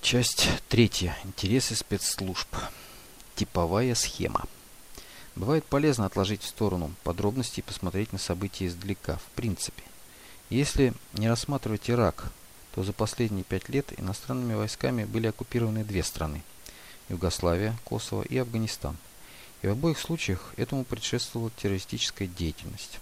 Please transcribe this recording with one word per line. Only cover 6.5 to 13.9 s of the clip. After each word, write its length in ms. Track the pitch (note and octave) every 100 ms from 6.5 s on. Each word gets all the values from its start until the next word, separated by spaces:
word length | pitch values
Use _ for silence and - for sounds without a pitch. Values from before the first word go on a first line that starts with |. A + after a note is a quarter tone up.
| - G#2+ F#2 D#2 E2+
подробности 560 | - - G2+ B2+ A#2+ -
и 20 |
посмотреть 520 | - - F#2+ F#2+ G#2+
на 40 | G2
события 500 | - F2 G2 - F#2
издалека, 480 | F2 F#2+ G2 - C#2
в 140 | - -
принципе. 460 | A#2 F2+ - - - - - - - - -
Если 460 | A2 C#3+ - C3 A2+ -
не 160 | A2 A2
рассматривать 600 | A#2 - C#3 A#2 G#2+ -
Ирак, 420 | A#2+ G#2 - - - - - -
то 80 | -
за 100 | G2
последние 500 | G#2 G#2+ - A2+ G2+
пять 240 | F2+ F#2+ -
лет 240 | C3 C#3